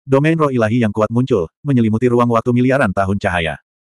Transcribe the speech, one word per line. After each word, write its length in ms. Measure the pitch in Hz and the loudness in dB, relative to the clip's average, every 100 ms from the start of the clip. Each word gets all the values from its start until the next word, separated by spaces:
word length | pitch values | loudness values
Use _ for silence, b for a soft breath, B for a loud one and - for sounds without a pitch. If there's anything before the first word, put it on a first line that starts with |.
domain 320 | - 135 151 165 | -2 0 2 0
roh 160 | 147 | 0
ilahi 320 | 127 110 120 | 0 0 0
yang 80 | 110 | 0
kuat 160 | 110 107 | 0 -2
muncul, 400 | 117 131 110 82 _ | 0 0 0 -2 _
menyelimuti 440 | 143 127 113 110 123 | -2 0 2 0 2
ruang 160 | 120 120 | 2 2
waktu 200 | 113 123 | 0 0
miliaran 400 | 123 127 131 120 | 0 2 0 0
tahun 240 | 95 98 101 | -2 -2 -2
cahaya. 400 | 101 87 82 73 _ _ _ | -2 -4 -6 -8 _ _ _